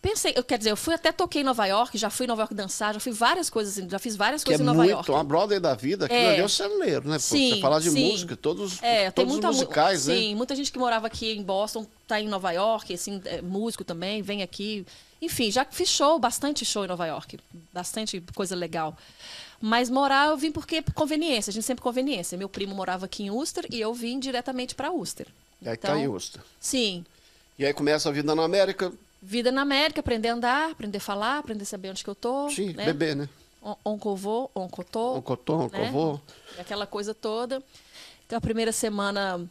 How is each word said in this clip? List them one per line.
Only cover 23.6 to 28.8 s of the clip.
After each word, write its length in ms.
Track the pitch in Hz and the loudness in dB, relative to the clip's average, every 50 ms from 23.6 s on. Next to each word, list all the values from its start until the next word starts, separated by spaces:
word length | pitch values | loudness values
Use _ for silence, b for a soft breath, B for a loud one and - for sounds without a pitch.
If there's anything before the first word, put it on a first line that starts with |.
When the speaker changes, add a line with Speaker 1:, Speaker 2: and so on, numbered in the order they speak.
| 339 - | -6 -4
Speaker 1:
e 80 | 214 233 | -4 -2
eu 120 | 220 214 233 | -2 -2 -2
vim 260 | 240 233 233 247 269 | -4 -4 -4 -4 -4
diretamente 560 | 254 269 247 240 247 - 262 254 247 247 - | -4 -2 -4 -4 -4 -4 -4 -4 -6 -6 -6
pra 160 | - 262 302 | -6 -4 -2
Worcester. 360 | 359 311 180 - - - - - - _ _ _ _ _ | -2 -4 -4 -6 -8 -10 -14 -16 -16 _ _ _ _ _
Speaker 2:
E 80 | - 117 | -6 -6
aí 60 | 117 | -6
Speaker 1:
Então, 200 | 117 - - 147 | -2 0 0 0
Speaker 2:
tá 40 | 151 | 2
em 80 | 139 | 0
Worcester. 340 | 139 107 90 - - - - - - _ _ | 0 -2 -4 -8 -10 -14 -16 -20 -20 _ _
Speaker 1:
sim. 440 | - - - 262 233 208 185 175 170 b b b b b b b b b b | -6 -2 0 2 2 2 0 -4 -10 b b b b b b b b b b
Speaker 2:
E 80 | - 139 | 0 0
aí 80 | 139 143 | 2 2
começa 360 | 143 151 147 151 151 143 165 | 2 4 4 4 4 2 0
a 20 | |
vida 240 | 143 147 147 151 156 | 0 0 2 2 4
na 80 | 160 160 | 4 4
América. 480 | 165 180 202 190 185 185 - | 4 6 6 4 4 4 -2